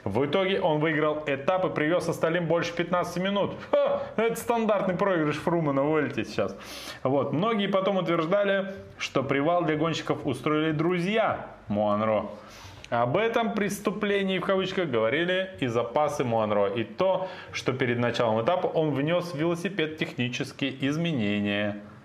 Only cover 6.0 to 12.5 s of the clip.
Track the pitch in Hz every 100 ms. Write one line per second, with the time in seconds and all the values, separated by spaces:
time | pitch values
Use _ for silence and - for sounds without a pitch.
6 | 139 120 104 - 98 - - - - -
7 | 131 139 117 143 214 220 196 196 196 190
8 | 165 170 160 202 202 196 190 - - -
9 | - 143 127 135 147 175 156 151 165 147
10 | - 147 156 120 156 151 160 151 165 180
11 | 175 220 190 120 - - - 104 104 104
12 | 110 107 101 - -